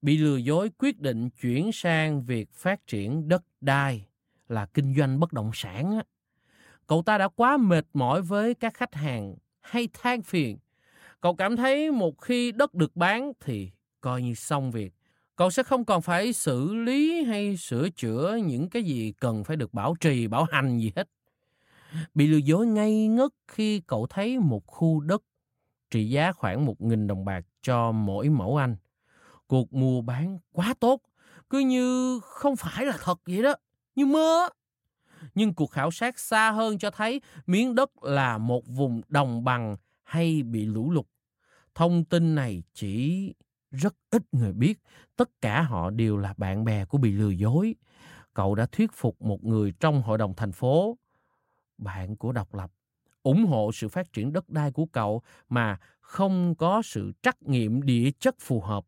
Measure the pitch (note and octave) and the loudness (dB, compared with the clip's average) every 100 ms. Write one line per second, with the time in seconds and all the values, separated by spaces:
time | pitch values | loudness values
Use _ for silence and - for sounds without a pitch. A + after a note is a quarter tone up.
0 | D3 D#3 D3+ C#3 A#2+ D#3 G#3 - C4+ - | 2 4 4 2 2 0 0 0 -2 0
1 | C#3+ A2+ A#2+ - B2 B2 F#3+ A3 F3 D#3+ | -4 -2 -4 -4 -2 0 0 -2 0 0
2 | D#3 D3 B2 B2 G#2+ - F#3 G3+ _ G#2+ | 0 -2 -2 -4 -4 -6 -4 -4 _ -6
3 | G2+ D3 D3+ F3 - _ C#3 C#3 C#3 A#2+ | -4 -4 0 -2 -2 _ 0 0 0 -4
4 | G2+ _ _ _ _ A2+ G2+ - C3+ C3+ | -10 _ _ _ _ -6 -2 -2 0 2
5 | C#3 C3+ E3+ C#3+ A2 A2+ G#2 F#2+ D#3+ A3 | 2 2 -2 -2 -6 -6 -10 -6 -2 -2
6 | - _ _ _ _ _ _ _ _ D#3 | -6 _ _ _ _ _ _ _ _ 0
7 | E3+ G#3+ G3 - A#3+ C#4+ A3 E3+ D3+ C#3+ | 2 2 2 2 4 6 6 4 2 0
8 | B2 D3+ F3 G3+ A3 A#3+ A3+ - B3 D3 | 2 2 0 0 0 0 -4 -4 -8 -4
9 | D3 A#2+ G2+ - _ _ - - A#3 - | -4 -4 -6 -12 _ _ -6 -4 -4 -4
10 | B3 B3 G3 F3+ C3+ G2 _ _ _ _ | -2 -2 -2 -2 -2 -6 _ _ _ _
11 | - _ F3 F3+ F#3+ A#3 B3+ C#4 D#4 C#4 | -20 _ -2 0 0 0 2 2 2 2
12 | F3+ D3 - B3 A#3+ A3 D4 - D#3 - | 0 -2 -2 0 0 0 0 2 -2 2
13 | F3 G#3+ C#4 C4 - A2 F#2+ - _ _ | 2 2 -2 -8 -8 -6 -8 -14 _ _
14 | C3 B2+ B2 A2+ - D3 C3+ A#2 G2 _ | -6 -4 -4 -6 -4 -4 -2 -6 -8 _
15 | _ _ _ - F3+ F3 B3+ C4 A#3 F#3+ | _ _ _ 0 0 2 0 0 2 0
16 | D#3+ F3 G#3+ A3+ - B2 C#3+ A3 A#3 C4+ | 2 0 0 -2 0 0 0 -2 0 2
17 | D4+ E4+ C#4 G#3+ G3+ F#3+ - A#2+ D#3+ E3+ | 2 2 0 0 -2 -4 -4 -2 -2 -2
18 | A#2+ A2+ D#3+ A3+ G3 B2 E3+ A#3 G3 C3 | -4 0 0 0 -2 -2 -2 -2 -2 -2
19 | A2 G2+ B2 A2 G2+ D#3 A#2+ - A2 E3 | -4 -2 -2 -2 -4 -4 -4 -4 -4 0
20 | E3 C3 A#2 A2+ D#3+ D3 C3+ A#2+ A2 G#2 | 2 2 0 0 2 2 0 0 -2 -4
21 | G3+ _ _ _ _ _ _ _ _ D#3 | -8 _ _ _ _ _ _ _ _ -10
22 | D#3+ D3+ D3 D#3 C#3 E3 A#3 G#3+ G#3+ G#3+ | -6 2 4 6 4 2 4 2 2 2
23 | A3 A3+ C#4 _ _ - G#3+ G#3 - A#2+ | 2 4 2 _ _ -4 0 0 -2 -4
24 | A#2 - G#3 B3+ F3+ A2 - - E3 D#3 | -2 -4 -2 0 0 0 -6 -2 2 2
25 | D3 G3+ _ _ _ _ _ _ _ A2+ | 0 -2 _ _ _ _ _ _ _ -2
26 | G#2+ C3+ E3 F3+ G#2 G2+ D3 G#2 A2 A2+ | 0 2 0 0 -4 0 -2 -2 0 0
27 | G#2 G2 F#2+ F#2+ F2 _ - B2 A#2 A2 | 0 -2 -4 -6 -8 _ -2 0 2 0
28 | G#2 G2 C3 D3+ F#2 C#3+ C3 G#2+ _ _ | 0 0 2 2 2 0 -2 -4 _ _
29 | _ _ _ - _ C3 B2 C3+ C3 B2+ | _ _ _ -20 _ 0 0 0 0 0
30 | A#2 B2 E3+ F#3+ _ - F#3+ B3+ A#3 C4+ | -2 -4 -4 -6 _ -4 -2 0 2 2
31 | _ _ _ - _ C4+ C4+ B3+ B3 B3+ | _ _ _ -20 _ 0 2 2 2 0
32 | B3+ B3+ - - C#4+ C4 E3+ D#3 C#4 F3+ | -2 -4 -8 -4 -2 -2 -6 -4 -4 -4
33 | - F3 - F3+ B3+ C#4+ _ _ _ - | -4 -6 -4 0 0 0 _ _ _ 0
34 | C#4 D4+ D#4+ E4 F4 - _ _ _ _ | 2 4 4 4 2 -4 _ _ _ _
35 | _ _ D3 - G#3+ E3+ D3 - D3 E3+ | _ _ -10 0 0 2 -2 0 -2 -2
36 | A#3 B3 - A3 A3 G#3+ A3+ G#3 G#3 - | -6 -6 -2 2 2 2 0 -2 -4 -4
37 | G#3+ C4+ - - - F#3 B3+ A#3+ C4+ _ | -4 -4 -10 -18 -2 2 2 2 0 _
38 | C3 C#3 C3 A2+ A2 B2 A#2+ B2 C#3 A#2 | -2 0 2 0 0 -2 -2 -2 -2 -2
39 | - C#3+ C3+ A#2 B2 B2 A2+ G2+ _ _ | 0 0 0 0 0 0 -2 -8 _ _
40 | _ D#3+ E3+ D#3+ A#2+ A2+ G#2+ G#2+ B2+ E3+ | _ 0 2 2 0 -2 -2 -2 0 -2
41 | - _ _ _ _ _ _ - E3+ F3 | -2 _ _ _ _ _ _ -2 2 2
42 | D#3+ F3 E3 D#3 B2+ F#2+ E2+ - G#2 G#2 | 2 2 2 0 -2 -6 -10 -10 -6 -4
43 | C3+ F3+ G3 - _ _ _ C3+ F3 - | -2 -4 -6 -12 _ _ _ -4 -2 -4
44 | _ A#3 - C3+ A2+ F#2 C3+ G#3+ _ - | _ -2 0 0 0 2 0 0 _ -20
45 | _ _ A#3+ _ A#2+ A2 D#3+ G#2+ E2+ A2 | _ _ -4 _ -2 0 0 0 -2 0
46 | A2+ G#2 G2+ G2 F#2+ F#2+ A2+ G#2+ G2 C#3+ | 0 0 -2 -4 -4 -2 0 -2 -2 0
47 | B2 G2+ G#2+ F2+ G#2 C#3 G#3+ A3+ _ _ | 2 2 0 2 2 2 0 -4 _ _
48 | - - - - G2 G#2 A#2+ - A3 - | -20 -20 -14 -4 0 0 -2 0 -2 0
49 | A#2+ - A2 G2 A2 A2 G#2 F2+ D#3+ D3 | -4 -2 -4 -4 0 0 0 0 2 2
50 | A2+ A2 G#2+ F#2 A2 F2+ B2 D3 G3+ A#3+ | 0 0 -2 -2 -6 -2 2 2 2 -4
51 | _ _ _ _ _ _ _ _ G#2 F#2 | _ _ _ _ _ _ _ _ -12 -8
52 | F#2 G#2+ A2+ B2 G2 G2+ F#2 _ _ _ | -10 -8 -6 -4 -6 -8 -12 _ _ _
53 | _ _ - D3+ A3 C3 G#2+ A2+ A2 - | _ _ 2 4 4 2 0 -2 -6 -6
54 | F3+ - A2+ D#3 F#3 D#3 D3 C3+ D#3+ - | -6 -6 -4 -4 -4 -4 -2 -2 -4 -2
55 | G#2+ A2 - - _ A#2+ A2+ F#2+ _ _ | -2 -2 -6 -20 _ -2 0 -4 _ _
56 | _ - G3 F#3 F3 D#3+ E3 G3+ A3 - | _ -2 0 2 0 0 0 0 -2 -6
57 | G2+ G#2 - G3+ - C3 A2 A#2+ C#3 B2 | -8 -2 -2 -2 -2 0 2 0 2 2
58 | B2 C#3 C4 - - B2 F#2 G#2 | 2 0 -2 -2 -4 -4 -2 -6